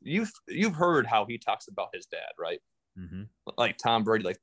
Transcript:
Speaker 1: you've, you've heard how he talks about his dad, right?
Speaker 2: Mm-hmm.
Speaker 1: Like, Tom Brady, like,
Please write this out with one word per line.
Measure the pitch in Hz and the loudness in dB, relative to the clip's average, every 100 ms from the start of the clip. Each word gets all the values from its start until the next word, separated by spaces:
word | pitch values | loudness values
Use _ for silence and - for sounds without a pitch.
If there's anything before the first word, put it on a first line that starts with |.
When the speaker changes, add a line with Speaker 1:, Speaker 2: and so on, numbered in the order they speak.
Speaker 1:
you've, | 127 180 220 - - | -4 -2 -2 -6 -10
you've | 135 214 | 0 0
heard | 156 175 156 110 | 4 4 4 4
how | 113 | 2
he | 104 117 | 2 -4
talks | - 104 - | -4 -4 -4
about | 98 90 | -8 -6
his | 92 | -8
dad, | - 82 - - | -12 -12 -12 -8
right? | 82 87 - _ _ - | -6 -6 -10 _ _ -16
Speaker 2:
Mm-hmm. | 90 90 104 _ - - | -12 -10 -12 _ -12 0
Speaker 1:
Like, | 117 - | 0 0
Tom | 120 113 | 2 4
Brady, | 107 110 | 4 2
like, | 92 95 | 2 -2